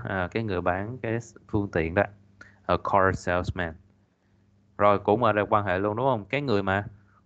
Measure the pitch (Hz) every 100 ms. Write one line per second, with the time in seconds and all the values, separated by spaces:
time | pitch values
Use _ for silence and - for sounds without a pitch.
0 | 117 95 90 113 110 87 90 92 104 127
1 | 113 117 - - - 107 101 87 80 95
2 | - - _ - - _ - 90 - 101
3 | 95 95 90 90 92 95 85 - _ _
4 | _ _ _ _ _ _ _ - 104 98
5 | 104 113 113 104 98 107 101 90 104 110
6 | 135 113 101 139 139 101 95 98 107 -
7 | _ _